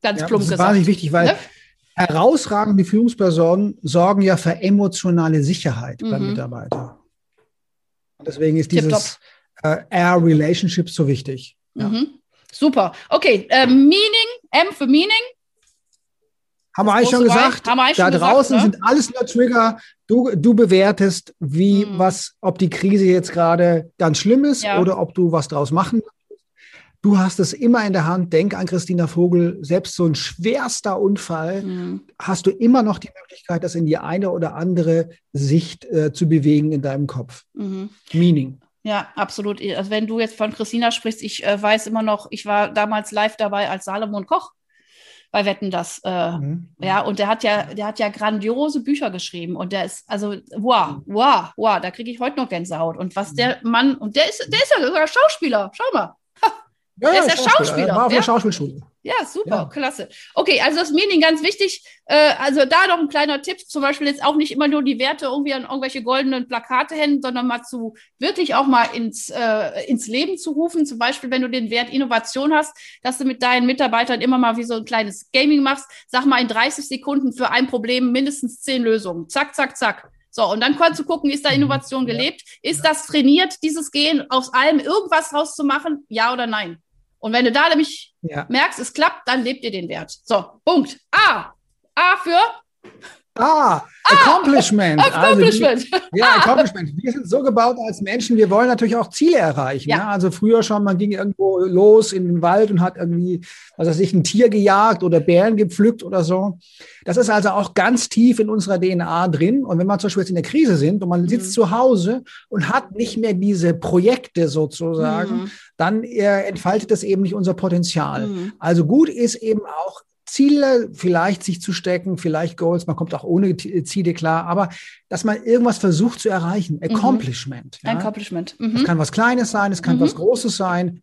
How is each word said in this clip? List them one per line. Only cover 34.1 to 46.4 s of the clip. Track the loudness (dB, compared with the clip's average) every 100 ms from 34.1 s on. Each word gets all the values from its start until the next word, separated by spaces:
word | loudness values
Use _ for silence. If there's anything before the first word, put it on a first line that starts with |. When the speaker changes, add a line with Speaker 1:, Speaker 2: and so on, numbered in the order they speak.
| -4 -2
Speaker 2:
oder | -2 -4
andere | -4 -4 0 2 0 -2 -8 _
Sicht, | -6 0 0 0 -14 -4
äh, | -2 -2
zu | -2 0
bewegen | 2 2 2 0
in | -2
deinem | -4 -4 -6
Kopf. | -6 -12 -18 _
Speaker 1:
Mhm. | -12 -10 -8 -12 _ _
Speaker 2:
Meaning. | 0 2 2 -2 -10 _ _
Speaker 1:
Ja, | -6 -6 -6 -8
absolut. | -8 -6 -8 -8
Also | -8 -6 -4
wenn | -4 -4
du | -4
jetzt | -4 -4
von | -8
Christina | -6 -6 -2 -2
sprichst, | -2 -6 -8
ich, | -10 -8
äh, | -4 -2
weiß | 2 0 0
immer | -4
noch, | -2 -4 -6
ich | -14
war | -4 -2 0
damals | -2 -2 -4 -6
live | -2 -2 -2
dabei, | -4 -2 -4
als | -6 -8
Salomon | -8 -6 -8 -4
Koch | -4 -4 _ _ _ _ _ _ -20 _
bei | -2 -2
Wetten, | -2 -6
dass, | -6 -8 -10
äh, | -8 -4 -4
Speaker 2:
Mhm. | -4